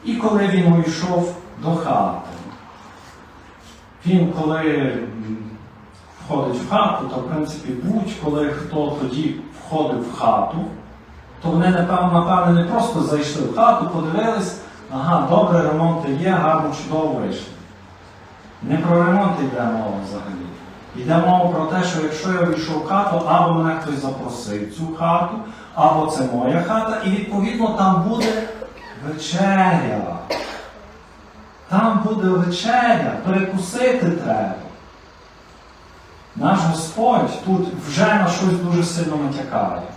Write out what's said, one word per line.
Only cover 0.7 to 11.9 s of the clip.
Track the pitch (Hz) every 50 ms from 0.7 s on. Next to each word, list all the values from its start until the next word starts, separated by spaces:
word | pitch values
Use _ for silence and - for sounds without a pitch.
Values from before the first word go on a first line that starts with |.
| 170
увійшов | 165 160 160 156 - 180 185 180 175 175 - - - - - - 113 131
до | 165 170
хати, | 165 160 - - - - - - - - - - - - - - - - - - - - - - - - - - - - - - - - - - - - - - - - - - - -
він | 180 185 175 170 - 151
коли, | 151 156 156 160 160
м, | 160 156 143 139 135 127 120 113 117 107 107 113 107 107 110 113 107 110 107 - - - - - - - - - - - - - -
входить | - 151 139 131 127 120 123
в | - -
хату, | 196 214 - - - - -
то, | - 127
в | - -
принципі, | 170 160 151 151 139 143 - - - 127 123 151
будь-коли | 185 226 214 190 - - - 156 147 147 147 147 143
хто | - - - - 160 151 147 139 123 -
тоді | 131 123 123 147 160 147 - - - - - -
входив | - - 165 156 147 127 120 113 123 -
в | -
хату, | - 123 113 104 95 - - - 165 104 - - - - - - - - - - - - - - -
то | - 165
вони, | 156 170 175 185
напевно, | 185 180 175 180